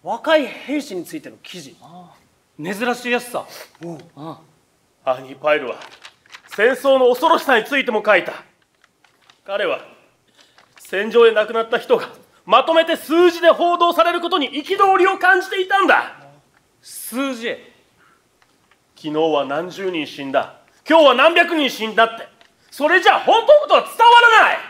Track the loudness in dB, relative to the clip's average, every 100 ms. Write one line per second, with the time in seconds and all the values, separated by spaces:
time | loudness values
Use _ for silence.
0 | -10 -8 0 0 0 -12 -8 -8 -8 -12
1 | -12 -16 -16 -20 -20 -18 -20 _ -20 -20
2 | -20 _ _ _ _ -14 -10 -6 -6 -6
3 | -4 -6 -6 -12 -12 -20 -20 _ -16 -16
4 | -20 -18 -18 -18 _ _ _ _ _ _
5 | -6 -6 -10 -6 -2 -2 -4 -12 -18 -20
6 | -20 _ _ -20 _ 0 0 0 0 2
7 | 2 2 0 0 2 -2 0 -4 -2 -2
8 | 0 0 0 -14 _ _ _ _ _ _
9 | _ _ _ _ -8 -4 -4 -6 -10 _
10 | _ _ _ _ _ _ _ _ -10 -6
11 | -2 4 4 2 -2 -6 -4 -6 -2 -2
12 | -2 -18 _ _ 2 2 4 0 0 -4
13 | -2 2 2 4 2 4 0 2 0 2
14 | 0 0 -4 -4 -4 -8 -6 0 2 4
15 | 2 2 2 2 0 -6 -2 0 2 2
16 | 0 -16 -20 _ _ _ _ _ -20 -18
17 | -12 -8 -8 -8 -10 -12 -16 _ _ _
18 | _ _ _ _ _ _ _ _ _ _
19 | -8 -2 0 -2 -2 -6 -8 -10 -8 -8
20 | -10 -12 -4 -4 -4 -14 _ _ 2 4
21 | 6 4 4 4 0 0 -4 -4 -4 0
22 | 0 -2 -18 _ _ _ _ -4 0 2
23 | 2 2 2 2 6 4 6 0 0 2
24 | 6 8 6 6 4 -2